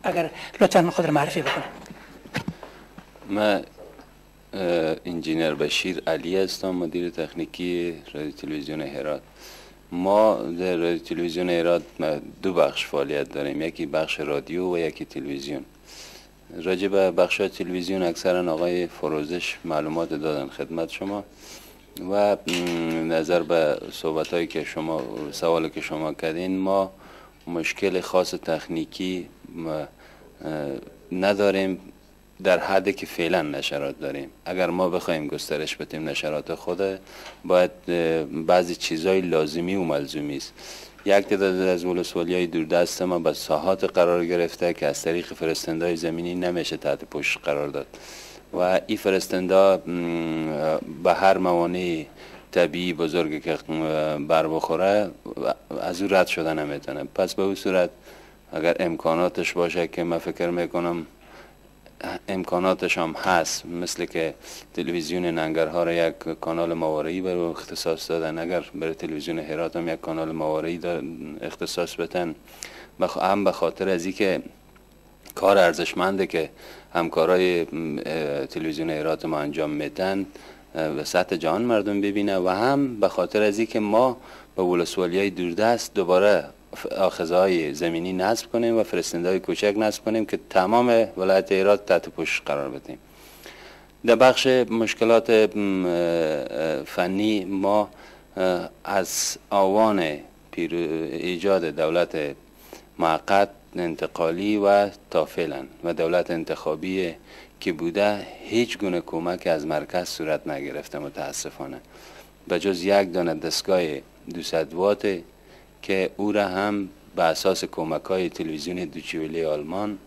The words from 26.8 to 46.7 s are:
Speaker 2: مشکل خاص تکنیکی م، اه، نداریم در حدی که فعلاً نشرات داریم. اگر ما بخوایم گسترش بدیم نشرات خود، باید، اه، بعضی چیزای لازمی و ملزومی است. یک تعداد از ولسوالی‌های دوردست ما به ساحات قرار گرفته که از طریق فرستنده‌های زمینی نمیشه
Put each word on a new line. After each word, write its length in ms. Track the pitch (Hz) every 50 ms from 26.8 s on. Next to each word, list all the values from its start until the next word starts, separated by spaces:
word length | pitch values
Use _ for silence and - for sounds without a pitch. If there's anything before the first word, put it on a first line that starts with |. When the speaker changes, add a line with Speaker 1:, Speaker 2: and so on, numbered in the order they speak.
| 95 95 - - - - - - - - _ - -
Speaker 2:
مشکل 540 | - 87 82 80 - - - 98 98 90 92
خاص 340 | 87 - - 92 90 - -
تکنیکی 960 | 87 - - 80 76 - - 85 82 78 - - - 92 92 92 90 80 - - - - - -
م، 140 | 85 82 80
اه، 180 | 78 78 73 - - - - - - - - - - - - 78 78 76 73 71 67 - - - - - - -
نداریم 680 | 90 92 95 101 104 98 104 101 95 95 95 95 92 82 - - - - - - - - - - _ - 92
در 140 | 95 90 85
حدی 340 | - 95 95 95 92 98
که 140 | - - -
فعلاً 360 | - - - 85 82 90 87
نشرات 580 | 78 73 71 69 69 - 71 71 71 69 67 73
داریم. 300 | 73 69 69 71 69 - - - _
اگر 260 | 85 92 92 90 85
ما 180 | 87 92 92 87
بخوایم 380 | 87 90 - - 85 78 76
گسترش 500 | 69 71 71 - - 78 73 78 78 -
بدیم 320 | - 78 - 80 78 78 78
نشرات 460 | 71 - - 76 76 76 73 - 82
خود، 460 | 78 - 87 90 90 98 95 95 - - - - - - - - - -
باید، 260 | 87 90 90 90 87 - - - -
اه، 360 | 87 85 85 80 80 80 76
بعضی 500 | 67 - 80 80 80 90 90 87 85 85
چیزای 460 | - - - 82 80 80 95 92 95
لازمی 540 | 90 87 80 78 78 76 73 85 85 90 98
و 80 | 98
ملزومی 540 | 90 80 73 73 71 67 - 76 73 73 69
است. 160 | 69 - - - - - - - - - - - - -
یک 220 | 101 98 101 98
تعداد 340 | - 104 95 98 95 92 92
از 240 | 92 92 90 87 85
ولسوالی‌های 600 | 90 87 90 85 - - 90 85 85 90 90 90
دوردست 560 | 82 82 85 80 78 87 87 87 - - -
ما 160 | 92 90 90 85
به 140 | 80 80
ساحات 520 | 73 - - - 78 73 78 92 95 92 98
قرار 420 | 90 - 92 87 87 87 87 85
گرفته 460 | 85 87 87 85 82 - - 90 87
که 140 | 82 - 78
از 160 | 73 71 -
طریق 320 | - 82 85 87 82 - 80
فرستنده‌های 600 | - 82 80 80 78 - 85 82 80 85 87 87
زمینی 380 | 80 85 82 82 82 85 87 90
نمیشه 420 | 90 90 87 90 87 78 -